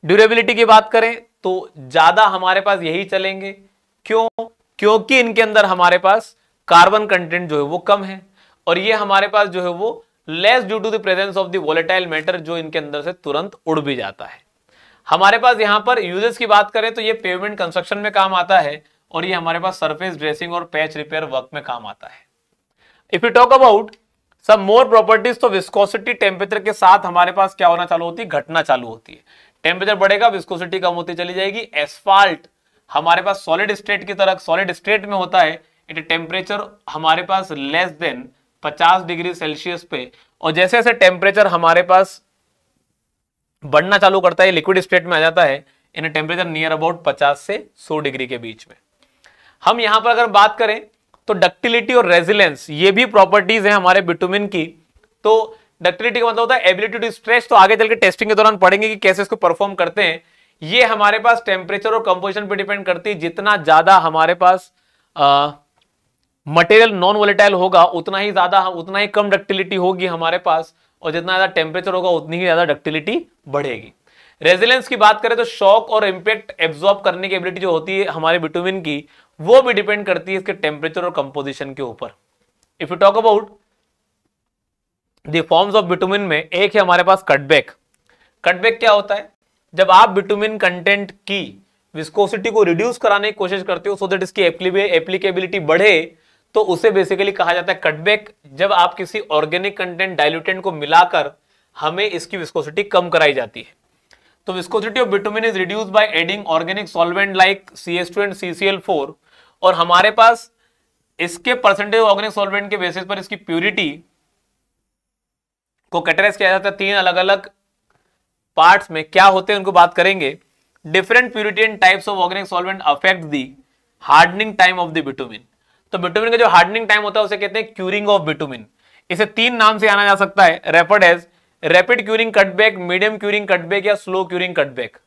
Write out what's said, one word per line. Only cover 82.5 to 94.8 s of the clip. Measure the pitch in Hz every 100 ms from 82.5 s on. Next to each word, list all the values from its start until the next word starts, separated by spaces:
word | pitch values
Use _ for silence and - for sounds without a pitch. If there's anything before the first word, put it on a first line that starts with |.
| _ _ _
If | 151
you | 175
talk | 196 208
about | 226 214 214 _ _ _ _ _ _ _ _ _ _ _ _ _ _ _ _ _ -
the | 160
forms | 160 165 202 202
of | 185
bitumen | 180 185 202
में | 196 151
एक | 165 175 196 214
है |
हमारे | 185 175
पास | 175 185 -
कटबैक। | 139 139 151 - - _ _ _ _ _ _
कटबैक | - 180 214 226
क्या | 226
होता | 208 202 202
है? | 208 _ _ _ _
जब | 165 185
आप | 185 220
बिटुमिन | 190 196 208 214 214
कंटेंट | 196 180 175 202 202
की | - - 196 139 101 _ _ _ 156
विस्कोसिटी | 156 - 196 214 220
को | 220
रिड्यूस | 190 170 226 240
कराने | 233 202 208
की | 208
कोशिश | 185 196
करते | 185 180 185
हो | 202
so | 196
that | 190
इसकी | 180 -
एप्लीबे-, | 180 170 180 185